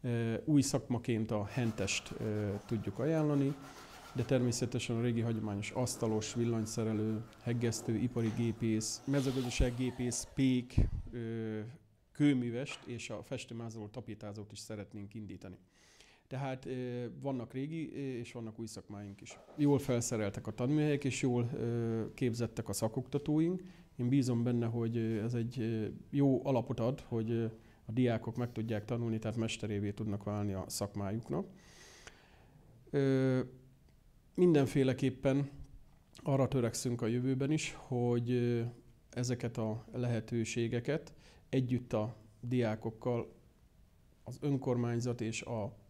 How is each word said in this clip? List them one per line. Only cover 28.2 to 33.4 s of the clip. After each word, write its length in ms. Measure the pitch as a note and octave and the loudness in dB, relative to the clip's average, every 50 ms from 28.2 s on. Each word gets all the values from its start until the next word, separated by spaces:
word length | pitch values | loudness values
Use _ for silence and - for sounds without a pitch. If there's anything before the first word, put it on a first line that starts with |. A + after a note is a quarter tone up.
| - A#2 A2+ | -2 -4 -2
meg 160 | B2+ A#2+ A#2+ | -2 -4 -2
tudják 320 | A#2+ A2 A2 A2+ A2+ G#2 G2 | -2 -4 -2 0 -2 -2 -2
tanulni, 340 | - B2+ A#2 A#2+ A#2 A2 A2 | -2 -2 0 0 0 0 0
tehát 180 | A2 A2+ G#2+ | 0 -2 0
mesterévé 540 | A#2 A2 A2+ - - - G#2 G#2+ G2+ G2+ G2+ | 0 0 -2 -2 -4 -4 -2 0 0 0 -2
tudnak 340 | G2+ - A2 G#2+ G2+ G2+ G2+ | -2 -2 -2 -2 -2 -2 -2
válni 280 | G#2 G#2 G#2 G#2 G#2 | -2 -2 0 0 0
a 120 | F#2+ F#2+ - | -2 -2 -4
szakmájuknak. 800 | - - - G2+ G2+ - G#2 G2+ F#2+ G2+ A#2 A#2 - C#3 E3 G3+ - - - - - - - - - - - - - - - - - - - - - - - - - - - - - | -6 -4 -4 -4 -4 -4 -4 -4 -2 -2 -4 -4 -2 -4 -4 -4 -6 -12 -20 -20 -20 -20 -20 -20 -20 -20 -20 -20 -20 -20 -20 -20 -20 -20 -20 -20 -20 -20 -20 -20 -20 -20 -20 -16 -4
Ö, 500 | - C#3+ C#3 C3+ C3+ C3 C3 C3 C3 B2+ | 0 2 2 4 4 4 4 4 2 2